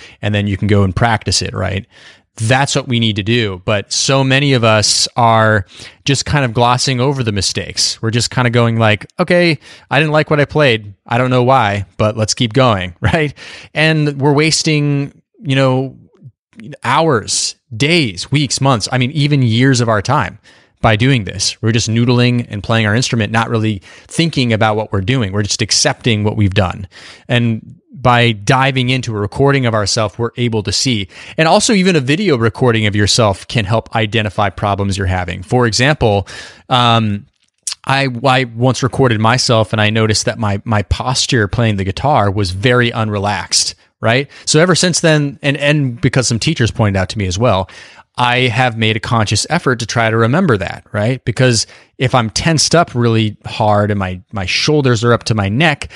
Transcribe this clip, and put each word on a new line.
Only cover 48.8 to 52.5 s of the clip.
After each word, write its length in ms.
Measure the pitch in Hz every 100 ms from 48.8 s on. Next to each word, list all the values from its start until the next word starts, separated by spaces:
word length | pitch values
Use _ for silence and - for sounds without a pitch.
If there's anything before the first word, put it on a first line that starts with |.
| 110 107
a 40 |
conscious 480 | - 117 104 107 -
effort 300 | 170 - 120
to 60 | 113
try 240 | 123 113
to 80 | 113
remember 400 | 113 147 190 107
that, 280 | 87 - -
right? 320 | 110 107 131 -
Because 400 | 107 131 110 - - _ -
if 160 | 131
I'm 160 | 131 110
tensed 460 | - 165